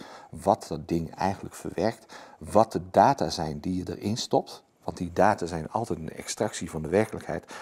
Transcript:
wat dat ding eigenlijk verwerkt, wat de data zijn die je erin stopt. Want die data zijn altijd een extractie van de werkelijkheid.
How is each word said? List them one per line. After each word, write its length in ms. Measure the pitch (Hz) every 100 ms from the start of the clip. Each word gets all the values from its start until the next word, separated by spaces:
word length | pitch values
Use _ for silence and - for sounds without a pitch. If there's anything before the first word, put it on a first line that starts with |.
| - - -
wat 360 | 82 92 110 -
dat 200 | 78 76
ding 260 | 85 80
eigenlijk 400 | - 92 98 -
verwerkt, 600 | - 85 82 101 - - - - -
wat 340 | 80 98 110
de 80 | - 90
data 380 | 95 113 139 80
zijn 300 | 87 80 76
die 160 | 92 92
je 120 | 90 -
erin 200 | 104 117
stopt. 480 | - 131 - - _ _
Want 140 | - -
die 140 | 90
data 340 | 87 98 101 85
zijn 240 | 85 76
altijd 280 | 110 117 85
een 140 | 80
extractie 580 | - - - 107 - 87
van 120 | 80
de 60 | 78
werkelijkheid. 640 | 95 110 87 - 82 - -